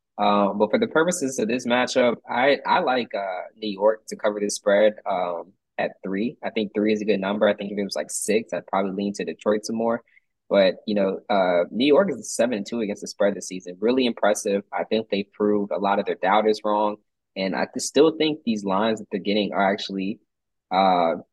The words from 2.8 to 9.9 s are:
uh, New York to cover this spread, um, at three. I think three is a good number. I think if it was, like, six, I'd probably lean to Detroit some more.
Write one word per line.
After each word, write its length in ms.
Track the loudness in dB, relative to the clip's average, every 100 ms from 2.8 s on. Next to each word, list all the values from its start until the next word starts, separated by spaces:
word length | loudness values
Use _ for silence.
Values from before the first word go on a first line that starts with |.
| 2 0 -2
uh, 280 | -6 -6 -8 -10
New 140 | -8 -8
York 380 | 2 2 2 -4
to 100 | -4
cover 240 | -2 -2
this 140 | -4
spread, 400 | -2 2 4 4 2
um, 480 | -4 -4 -2 -6 -10 _ _ -6
at 160 | -6 -6
three. 360 | -6 -4 -4 -6
I 60 | -6
think 240 | -4 -2
three 200 | 0 0
is 80 | 0
a 20 |
good 160 | 0 0
number. 260 | -2 2 2
I 60 |
think 180 | 2 -4
if 60 | -6
it 80 |
was, 120 | -6 -6
like, 140 | -8
six, 440 | -6 -2 -2 -2
I'd 120 | -8 -4
probably 260 | -2 -2
lean 200 | -4 -6
to 120 | -6 -8
Detroit 400 | -4 -2 -2 -2
some 100 | -4
more. 260 | -2